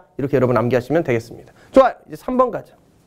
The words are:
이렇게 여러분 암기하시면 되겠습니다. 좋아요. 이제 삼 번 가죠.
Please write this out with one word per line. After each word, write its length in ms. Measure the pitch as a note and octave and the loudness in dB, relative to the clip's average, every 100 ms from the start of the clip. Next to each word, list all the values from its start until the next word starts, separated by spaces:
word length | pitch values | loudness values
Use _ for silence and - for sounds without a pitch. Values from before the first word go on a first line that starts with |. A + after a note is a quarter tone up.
| - - | -6 -10
이렇게 220 | C3+ C#3+ | -2 0
여러분 180 | B2 A#2+ | 2 0
암기하시면 480 | A#2 A#2+ A#2 D#3 | 0 -2 -2 -2
되겠습니다. 480 | E3 A#2 - - - _ - | 0 -4 -4 -18 -20 _ 0
좋아요. 200 | C4 B3 - - | 4 4 0 -14
이제 100 | D3+ | -16
삼 220 | - B3+ | -6 -2
번 120 | B3+ | -2
가죠. 240 | D#3 - _ _ _ | -2 -14 _ _ _